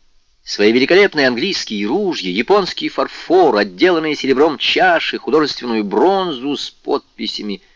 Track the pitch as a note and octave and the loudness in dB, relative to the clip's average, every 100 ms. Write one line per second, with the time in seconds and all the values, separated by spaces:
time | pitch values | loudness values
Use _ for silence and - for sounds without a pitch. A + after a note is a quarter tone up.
0 | _ _ _ _ - - G#2 A#2+ C3+ F#3 | _ _ _ _ -12 0 2 4 4 4
1 | G3 D3+ C3 A#2+ F#3+ - - G#2 G#2 F3 | 4 2 0 0 -4 -6 -6 -6 -2 -2
2 | G3 C#3+ F2+ F2 - G3+ F3 - D3+ - | -2 -4 -4 -4 0 0 0 -6 -8 -4
3 | C3 - - F#3 D#3 G#2 G2+ F2+ F3+ E3 | -6 -8 0 4 4 2 0 2 2 2
4 | D#3 C#3+ C3 B2+ D#3+ B2+ - - F3+ E3 | 0 -4 0 2 2 2 -2 2 2 2
5 | - A#2 - D3+ C#3+ - B2 A2 G#2 G#2 | -2 -6 0 0 0 -4 -4 -2 0 2
6 | E3+ G3 F3+ B2 C#3 C#3 - _ - C#3 | 2 2 -2 -6 -6 -6 -8 _ -6 -6
7 | _ - A2 - G#2 F#2+ _ | _ -10 -8 -8 -10 -10 _